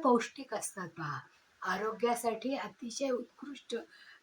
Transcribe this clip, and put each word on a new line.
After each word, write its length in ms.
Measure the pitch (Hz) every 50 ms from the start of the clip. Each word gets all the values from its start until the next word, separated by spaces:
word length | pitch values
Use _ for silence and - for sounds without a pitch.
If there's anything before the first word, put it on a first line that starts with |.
| 320
पौष्टिक 500 | 262 240 240 233 - - - 262 - -
असतात 360 | 202 - - - 202 180 160
पहा, 300 | - - 160 147 139 131 - - _ _ _ _ _ -
आरोग्यासाठी 920 | - - - 196 214 220 226 - 233 240 240 240 - 233 214 220 - 254 277
अतिशय 540 | 262 208 202 - - 269 233 220 - 277 269
उत्कृष्ट 640 | 254 247 247 - _ - - 285 277 247 - - 240 220 - - - - - - - -